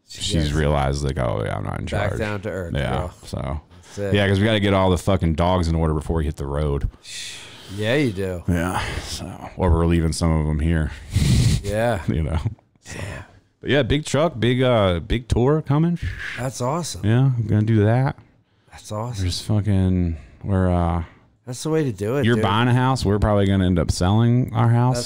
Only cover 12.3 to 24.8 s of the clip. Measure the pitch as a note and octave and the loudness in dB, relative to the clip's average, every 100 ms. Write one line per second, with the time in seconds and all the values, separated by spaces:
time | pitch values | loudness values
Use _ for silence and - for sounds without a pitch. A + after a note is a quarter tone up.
12.3 | D#2+ A2+ - _ _ - - G2 - - | -2 -4 -8 _ _ -16 -12 -10 -12 -16
13.3 | - _ _ - C#3 A2+ D3 D3+ C3+ E3+ | -20 _ _ -2 0 2 -2 0 0 0
14.3 | B2 A2+ B2+ B2+ A#2 F#2+ E2+ D#2+ A2+ B2+ | 2 0 2 4 4 4 2 -2 -4 0
15.3 | A2 B2+ D#3 D3+ C#3+ E3+ F3 - - - | 2 4 2 2 2 2 0 -4 -8 -10
16.3 | - C3 - B2 E3 E3 F2 G2 A#2+ C3+ | -8 -8 -4 -4 -4 -6 -4 0 4 4
17.3 | A#2+ G#2+ G#2+ G#2+ A2 G2+ A#2+ C3+ - - | 2 0 0 4 4 4 4 0 -4 -14
18.3 | _ _ _ _ - - G#2+ A#2+ A2 F#2 | _ _ _ _ -20 -12 -10 -8 -4 -4
19.3 | - - G#2+ F#2+ F#2+ F#2 F#2 F2 D#2+ - | -4 -2 0 2 2 2 2 0 -4 -10
20.3 | - - F#2+ F#2 F2 E2+ E2+ D#2+ - _ | -14 -2 0 2 2 2 -2 -4 -12 _
21.3 | _ - B2 D#3 D#3+ C#3+ F#2 G2+ C#3 A#2 | _ -14 -8 -2 0 0 -2 -2 0 2
22.3 | A#2+ G2 G#2+ B2 B2 B2+ C3 F#2+ G2+ A2 | 2 2 2 4 4 2 0 0 2 4
23.3 | G#2 G2 G2 F#2 F2 - - F2+ G#2+ A#2 | 4 4 4 4 2 0 0 2 4 4
24.3 | B2 C3+ A2+ A#2 A#2+ | 2 0 0 2 4